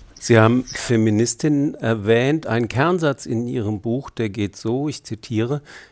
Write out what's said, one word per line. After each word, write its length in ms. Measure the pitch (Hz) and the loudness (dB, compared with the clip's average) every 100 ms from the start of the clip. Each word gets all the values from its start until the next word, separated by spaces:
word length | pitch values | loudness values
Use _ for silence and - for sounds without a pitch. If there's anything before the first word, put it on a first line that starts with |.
| - - | -20 -8
Sie 180 | - 113 | 2 6
haben 280 | 110 123 - | 6 4 -2
Feministinnen 1120 | - - 117 110 104 120 - 156 143 147 - | -4 0 2 4 4 2 0 0 2 0 -2
erwähnt. 720 | 113 113 101 113 131 156 135 | -2 0 2 4 4 0 0
Ein 200 | 113 113 | -2 0
Kernsatz 580 | 113 160 180 156 135 - | 0 2 2 0 -2 -4
in 220 | 117 120 | -4 -2
Ihrem 340 | 127 104 107 | -4 -2 -4
Buch, 280 | 113 123 - | -2 -4 -4
der 200 | - 110 | -6 -4
geht 260 | 104 101 - | -2 -6 -4
so, 340 | 113 123 147 | -4 -2 -2
ich 140 | 135 | -6
zitiere, 580 | - 107 - 110 117 143 - - - | -10 -12 -4 -2 0 -2 -8 -20 -20